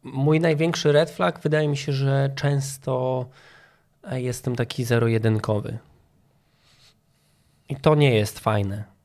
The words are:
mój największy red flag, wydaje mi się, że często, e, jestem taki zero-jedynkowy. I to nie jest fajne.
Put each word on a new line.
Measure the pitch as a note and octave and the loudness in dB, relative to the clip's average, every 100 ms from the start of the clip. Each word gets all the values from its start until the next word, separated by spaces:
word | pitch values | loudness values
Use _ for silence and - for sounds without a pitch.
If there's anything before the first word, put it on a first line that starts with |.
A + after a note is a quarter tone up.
mój | C3+ C3+ C#3+ D#3+ | -10 -2 2 2
największy | E3 D3+ E3 E3 D3+ | 2 0 -2 0 2
red | D3 E3 | 2 2
flag, | - F3+ - | -2 -4 -2
wydaje | D#3 D3+ D3+ | -2 0 0
mi | C#3 | -2
się, | C#3+ | -4
że | C3+ C#3 C#3 C#3 C#3 | -2 0 0 0 -2
często, | C#3+ C#3+ C3+ - - B2+ B2+ B2+ B2+ - - - _ _ _ _ - | -2 -2 -4 -8 -4 -2 -2 -2 -6 -14 -20 -20 _ _ _ _ -8
e, | C3 | -6
jestem | B2 A#2+ - B2 | -4 -4 -4 -4
taki | A#2+ - | -4 -4
zero-jedynkowy. | A#2 A#2 A#2 A2+ A2 A2 - G#2 - A#2 _ _ _ _ _ _ _ _ _ _ _ _ _ _ _ _ _ _ _ | 0 2 4 2 2 0 0 -4 -4 -10 _ _ _ _ _ _ _ _ _ _ _ _ _ _ _ _ _ _ _
I | C3+ | 0
to | D#3 D3+ | 2 6
nie | C#3+ A2 | 6 4
jest | G#2 - | 2 -2
fajne. | - G#2+ G2 G#2 G#2+ _ | -2 0 -2 -6 -12 _